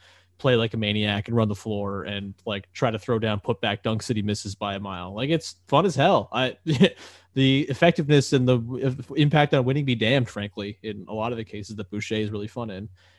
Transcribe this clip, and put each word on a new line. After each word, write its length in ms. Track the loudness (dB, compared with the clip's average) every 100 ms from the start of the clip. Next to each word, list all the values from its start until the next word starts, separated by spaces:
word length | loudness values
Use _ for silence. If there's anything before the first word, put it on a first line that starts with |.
| _ _ _ _
play 160 | 2 2
like 180 | 2
a 40 | -2
maniac 500 | 0 0 0 -2 0
and 100 | 0
run 100 | 0
the 80 | -2
floor 480 | -6 -6 -6 -8
and, 300 | -8 -8 -10 -12 -8
like, 220 | -8 -8
try 160 | -2 -2
to 80 | -2
throw 220 | -2 0
down 200 | 0 -2
putback 440 | -4 -2 -2 -2
dunks 240 | -2 -4 -2
that 100 | -2
he 60 |
misses 320 | -2 -4 -6 -8
by 180 | -6
a 60 | -6
mile. 340 | -8 -10 -10
Like, 160 | -6 -2
it's 260 | -2 -4 -14 2
fun 180 | 4 4
as 100 | 2
hell. 320 | 4 4 0
I, 240 | -2 -2 -4
<laughs> 720 | -2 4 4 2 -20 -20 _ 2
the 260 | 4 4 0
effectiveness 640 | 4 4 4 4 4 4
and 140 | 2 4
the 100 | 2
w-, 380 | 0 -4 -4 -4 -6 2
impact 380 | 4 4 4
on 100 | 4
winning 220 | 2 0 0
be 100 | 2
damned, 320 | 4 2 0
frankly, 520 | -4 -8 -6 -10 -8
in 240 | -10 -10 -10
a 60 |
lot 180 | -6 -6
of 60 | -6
the 60 |
cases 320 | -10 -12 -12 -12
that 140 | -8
Boucher 240 | -8 -4 -2
is 160 | -2
really 160 | -6 -8
fun 240 | -10 -10
in. 180 | -10 -14 -18 _